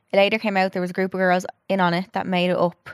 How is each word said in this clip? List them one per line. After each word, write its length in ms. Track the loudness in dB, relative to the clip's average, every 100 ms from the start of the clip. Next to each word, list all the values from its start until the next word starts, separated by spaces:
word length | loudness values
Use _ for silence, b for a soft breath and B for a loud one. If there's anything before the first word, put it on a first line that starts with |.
| _
It 40 | 2
later 220 | 2 0
came 180 | -2 0
out 160 | 0
there 80 | -2
was 80 | -4
a 60 |
group 180 | -2 -2
of 60 | 0
girls 260 | 2 2 -2 -10 -4
in 100 | 0
on 140 | 2
it 180 | 0 -4
that 120 | -6 -2
made 220 | 0 0
it 80 | 2
up. 320 | 0 -2 -16